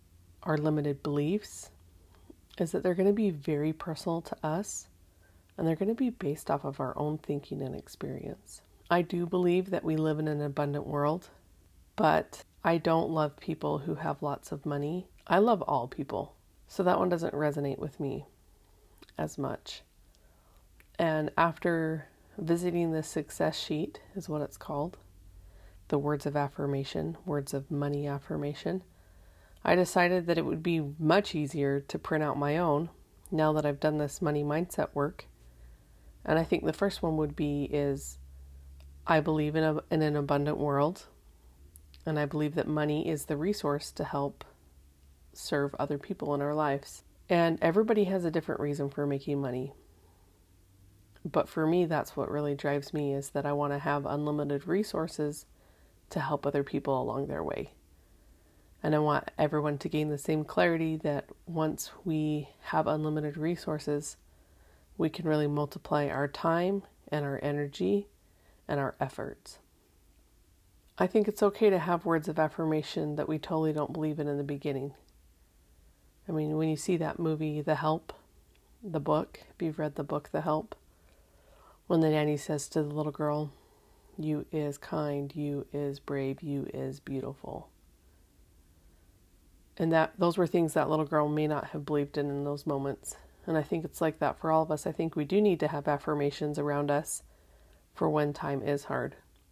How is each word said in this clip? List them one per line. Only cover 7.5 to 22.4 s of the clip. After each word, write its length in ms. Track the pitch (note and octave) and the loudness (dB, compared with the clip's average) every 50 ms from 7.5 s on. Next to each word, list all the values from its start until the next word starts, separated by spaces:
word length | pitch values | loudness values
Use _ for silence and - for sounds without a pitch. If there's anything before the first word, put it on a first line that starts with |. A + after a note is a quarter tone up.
| D3 D3 | -8 -6
and 140 | C#3 C3 C#3 | -6 -6 -6
experience. 840 | - - - - - - C#3+ C3 - - - - - - - - - - _ _ - - - | -8 -10 -14 -14 -10 -8 -8 -6 -6 -8 -10 -10 -12 -14 -20 -20 -20 -20 _ _ -12 -2 2
I 140 | E3+ F3 | 2 2
do 240 | F3 E3+ - F3 F3 | 2 2 0 -2 -2
believe 460 | E3+ F#3 F3+ F3+ F3+ F3 F#3 F#3 F#3+ | 0 0 2 4 4 4 4 2 0
that 120 | F#3 E3 - | -2 -2 0
we 140 | E3 D#3 D#3 | 0 0 2
live 220 | D#3 D#3 D3+ D3+ | 2 2 2 0
in 80 | D#3 D#3 | 0 -2
an 160 | D3+ D3 D3 | 0 -2 -2
abundant 420 | D3 C#3 - D3 C#3+ C#3+ D3 - | -2 -2 -2 -2 0 0 -4 -4
world, 440 | - D3+ C#3+ C#3+ D3 D#3 F3+ - - - - _ - - _ - - _ - - _ - | -2 -2 0 2 2 0 0 -4 -10 -20 -20 _ -20 -20 _ -20 -20 _ -20 -20 _ -2
but 480 | - - D#3 D#3 D#3+ - - - - - _ _ _ - | 2 4 6 6 4 2 0 -8 -20 -20 _ _ _ 0
I 140 | F#3 E3+ E3 | 2 2 2
don't 320 | D#3+ E3+ E3 E3 - - | 4 4 4 4 2 2
love 300 | D#3+ D#3+ D3+ D3 C#3+ - | 2 0 0 0 -2 -6
people 400 | - - D#3+ D#3 - D3 D3+ D3 | -8 -8 -6 -4 -2 -2 -2 -2
who 160 | C#3 E3 D#3+ | -2 -4 -6
have 260 | C#3+ D#3+ D3+ D3 - | -4 -4 -4 -4 -4
lots 300 | - D3 C#3 - - - | -4 -4 -4 -6 -8 -10
of 140 | D3+ C#3+ - | -10 -8 -4
money. 420 | D#3 C#3+ C#3+ C#3+ D3 E3 F3+ F3+ - - - - | -4 -4 -2 -2 -4 -4 -6 -8 -10 -18 -14 -2
I 140 | - E3+ F#3 | 2 4 6
love 240 | G#3 A#3+ A3+ F3 C#3 | 6 6 4 2 2
all 240 | - D3 C3 A#2 B2+ | 0 0 0 0 -4
people, 480 | - - C#3 - - G2 - - - _ _ _ _ _ - - | -6 -8 -8 -4 -4 -4 -4 -6 -10 _ _ _ _ _ -20 -14
so 160 | - - F#3 | -4 0 2
that 160 | F3+ F#3 F3+ | 4 4 4
one 100 | F#3+ F3+ | 4 2
doesn't 240 | F3 E3 E3 - - | 2 0 0 -2 -2
resonate 460 | C#3+ D3+ D3+ C#3+ D3+ C#3 C#3 C3+ - | 0 0 0 0 0 -2 -2 -2 -2
with 200 | - D3+ - - | -4 -8 -6 -4
me 280 | D#3 C#3 - - C#3 - - _ _ _ - _ _ _ - _ _ - - - - - - - | -4 -4 -4 -4 -8 -12 -20 _ _ _ -20 _ _ _ -20 _ _ -20 -20 -20 -20 -18 -8 -6
as 220 | D#3+ D3+ - - | -6 -6 -4 -4
much. 420 | C#3 C3 B2 - - - - - - _ _ _ - _ - _ _ - _ _ _ _ - - _ - - - - - - - | -4 -4 -4 -6 -10 -12 -16 -16 -16 _ _ _ -20 _ -20 _ _ -20 _ _ _ _ -20 -20 _ -20 -20 -20 -20 -14 -4 0
And 320 | F3 E3 D#3 D#3 D3+ D3+ - | 0 2 2 2 0 0 2
after 760 | - E3 E3+ D#3+ - - F3 E3+ E3 D#3+ D#3+ D#3+ D#3 C#3 - - _ - - - | 4 4 4 2 0 0 2 2 2 2 0 -2 -4 -6 -10 -20 _ -20 -20 -12
visiting 540 | - | -6